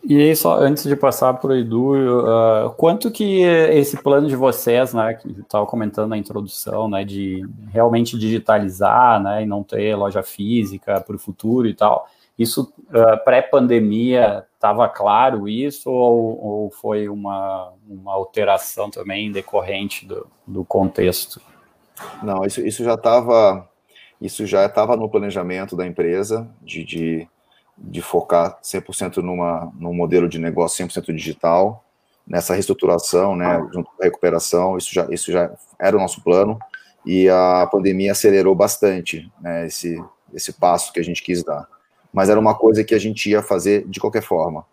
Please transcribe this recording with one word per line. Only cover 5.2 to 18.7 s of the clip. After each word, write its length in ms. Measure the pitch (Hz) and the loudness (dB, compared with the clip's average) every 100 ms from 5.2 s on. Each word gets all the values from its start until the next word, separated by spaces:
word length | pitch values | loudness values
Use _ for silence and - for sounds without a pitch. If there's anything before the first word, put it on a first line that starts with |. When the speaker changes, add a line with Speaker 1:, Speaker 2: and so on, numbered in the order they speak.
| 110 | -12
Speaker 1:
eu 140 | 95 107 | -16 -6
tava 200 | 107 104 | -4 -2
comentando 440 | 117 107 104 107 | -4 -6 -4 -4
na 80 | 110 | -4
introdução, 720 | 101 104 101 - - 101 110 | -8 -10 -10 -12 -8 -6 -4
né, 160 | 98 101 | -4 -6
de 420 | 98 98 92 95 107 107 | -8 -6 -8 -10 -14 -6
realmente 480 | 107 120 117 117 117 | 2 4 4 0 -2
digitalizar, 1040 | 110 113 - 107 98 90 101 113 123 110 | -2 -2 2 2 2 0 2 6 6 4
né, 220 | 98 104 | 0 -4
e 20 | 107 | -4
não 180 | 104 | -6
ter 320 | 101 107 104 104 | -6 -4 -2 -2
loja 280 | 101 98 | -2 -4
física 760 | - - 101 120 104 95 - 98 | -6 -8 -2 0 -2 -6 -4 -4
pro 180 | - 101 | -4 -12
futuro 480 | - 92 110 123 117 | -12 -6 0 2 0
e 60 | |
tal, 340 | 95 107 - - _ _ - | 2 2 2 -2 _ _ -4
isso, 340 | 117 - 127 _ - | -2 -2 -6 _ -2
ah, 280 | 127 113 110 | 4 6 6
pré-pandemia, 1300 | - 123 127 139 123 117 107 107 120 127 113 104 - _ | 4 4 4 2 4 2 2 0 0 4 2 0 -10 _
tava 280 | 107 107 117 | -2 2 0
claro 580 | - 104 104 131 113 101 | 0 0 4 2 0 -6
isso 440 | 110 143 143 - | -4 -6 -6 -6
ou, 520 | 127 123 117 113 113 | 0 2 2 0 -6
ou 280 | 107 104 104 | -6 -6 -8
foi 380 | - 113 107 104 | -8 -6 -4 -4
uma, 640 | 104 101 98 98 95 92 95 107 | -8 -8 -6 -6 -6 -10 _ _
uma 260 | 98 98 | -18 -8
alteração 760 | 98 95 - 101 95 - | -6 -6 -2 2 2 0